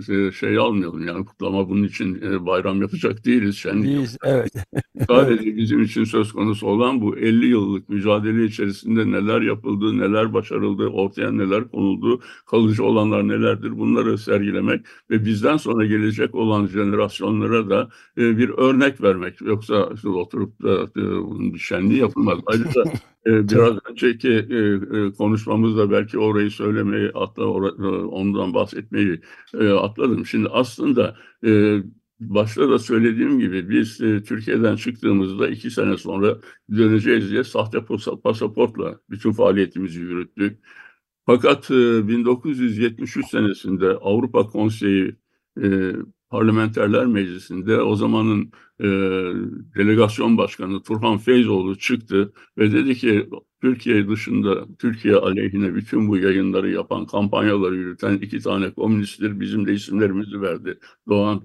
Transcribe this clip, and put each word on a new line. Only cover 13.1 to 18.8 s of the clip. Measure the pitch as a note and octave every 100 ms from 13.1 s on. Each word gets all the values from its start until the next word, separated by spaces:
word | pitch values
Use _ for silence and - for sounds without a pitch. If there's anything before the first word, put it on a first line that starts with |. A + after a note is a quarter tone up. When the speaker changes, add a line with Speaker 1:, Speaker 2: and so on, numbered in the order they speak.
| G#2 G#2
Speaker 1:
nelerdir, | G#2+ A2+ G#2+ A2+ A2
bunları | A2+ A#2 A2+ A2
sergilemek | G#2+ G2+ G2+ F#2+ G2+ A#2+ - - _
ve | A2 G#2+
bizden | G#2+ B2 D3+
sonra | A2+ A#2 G#2+
gelecek | G#2+ G#2+ A2 B2 -
olan | A2 G#2 G2+
jenerasyonlara | G2 G2+ G#2 G2+ - G2 G#2+ G#2+ A2+ G2+
da, | G2+ A#2 - - -
e, | A#2 A2+
bir | B2
örnek | - C3 C3